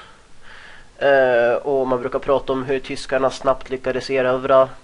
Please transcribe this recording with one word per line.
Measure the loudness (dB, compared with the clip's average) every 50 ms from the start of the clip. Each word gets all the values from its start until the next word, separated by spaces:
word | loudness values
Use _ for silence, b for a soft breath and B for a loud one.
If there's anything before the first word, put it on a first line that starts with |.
| B B B B B B -20 B B B B B B B B B B B -8
Eh, | 0 2 4 6 6 6 4 4 4 2 2 0
och | 0 -2 -2 0 0 0
man | 0 -2 -2
brukar | -2 -4 -6 -4
prata | 0 0 0 0 0 -2 -4
om | -4 -2
hur | -4 -4 -4
tyskarna | -4 -8 -10 -10 -6 -4 -2 0 0 -2
snabbt | -2 0 0 0 0 0 -4 -8
lyckades | -10 -6 -4 -4 -4 -4 -4 -2
erövra | -2 0 0 0 0 0 2 4 4 4 4 4 0 -10